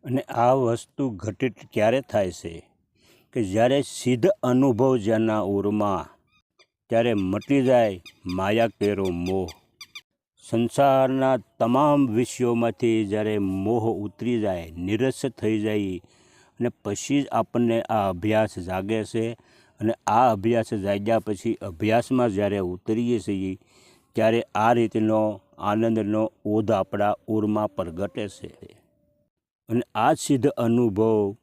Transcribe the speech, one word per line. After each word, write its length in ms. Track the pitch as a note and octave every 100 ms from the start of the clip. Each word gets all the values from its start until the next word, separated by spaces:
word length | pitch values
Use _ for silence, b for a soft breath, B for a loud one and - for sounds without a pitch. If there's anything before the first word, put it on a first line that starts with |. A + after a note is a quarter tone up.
અને 180 | C3+ B2+
આ 320 | - C3 A#2+
વસ્તુ 560 | C3+ B2 A#2 - - C3+
ઘટિત 460 | G2+ G#2 F#2+ C3 G2 -
ક્યારે 280 | - G#2+ B2+
થાય 300 | C3+ A2 F#2
છે 380 | E2+ F2 E2 _ _ _ _ b b b
કે 100 | B2+
જ્યારે 380 | G2+ G2+ A#2+ C#3
સિદ્ધ 460 | C#3 - B2 B2 A2+
અનુભવ 680 | - B2+ B2+ C3+ A2 C3+ B2+
જેના 420 | G2+ A2 A2 G#2+
ઉરમાં, 720 | G2+ G2+ G2+ G#2+ G#2 F#2 D2 _ _ _ _ _ _ _ _
ત્યારે 240 | A2+ A#2
મટી 500 | G#2 F#2 G2+ - C#3
જાય 380 | C3 B2 A2 F#2+ - _ F2+
માયા 420 | F2+ F#2+ A2+ A2+
કેરો 380 | - G#2 G2+ F#2+
મોહ. 380 | F2 F2 F#2+ F2+ - _ _ - - _ _ _ _ -
સંસારના 880 | A2+ A#2 - C#3 C3+ C3 C3 C3 B2+
તમામ 680 | - _ A#2 B2+ D3+ C#3+ C3+
વિષયોમાંથી 1000 | A2 A#2+ - B2 A#2 A#2 - A#2+ A2 G2+
જ્યારે 320 | G#2+ G#2+ G#2+
મોહ 540 | G2 F#2+ G2 A#2+ A2+
ઉતરી 500 | G2 G#2 - A2+ A#2+
જાય, 300 | G#2 F2+ E2
નિરસ 540 | E2 F2+ G#2+ C3+ - C3+
થઈ 360 | - G#2+ A2
જાય 360 | G#2+ G#2+ G2 F2 - b b b b b
અને 100 | A#2+ -
પછી 380 | - - - C#3+
જ 60 | C#3
આપણને 540 | A2+ A2 A#2+ A#2 A#2
આ 280 | - A2 G2
અભ્યાસ 500 | F2 G#2 A2 G#2+ -
જાગે 440 | F2+ F#2 G2 A2
છે. 300 | G#2 A#2+ A2+ A#2 b b b b
અને 140 | G#2+ - -
આ 240 | A2 B2+
અભ્યાસ 420 | G#2+ A2 A#2 A2
જાગ્યા 460 | A2 F#2+ G2+ G2+ A2+
પછી 340 | A2 G#2 A#2
અભ્યાસમાં 760 | G#2 G2 E2 G#2+ A2+ - C3 A#2+
જ્યારે 300 | G2 G#2 G2+
ઉતરીએ 600 | F2+ F2+ - A2 A#2+ A#2+
છીએ, 380 | F#2+ G2 F#2+ F#2 b b b b b -
ત્યારે 280 | A2 A#2 - G#2
આ 180 | A2
રીતનો 680 | A#2+ A2+ A2+ A2 A2 G#2+ G2+ _ -
આનંદનો 760 | G2+ G#2+ A2+ A2 G#2 G#2+ A2 _ G#2
ઓધ 260 | G#2+ G#2
આપણા 440 | G#2 F#2+ G#2 G#2 - -
ઉરમાં 480 | A2 G#2+ G#2+ G#2+ -
પ્રગટે 520 | F2 E2 G2 - G#2
છે. 400 | - E2+ - - _ _ _ _ _ _ _ _ _ -
અને 120 | A2+ - G#2+
આ 180 | A#2+
સિદ્ધ 340 | D#3 - C#3 C3+
અનુભવ 880 | - A#2 A#2 A#2+ G2 A2 G#2+ G2+ G#2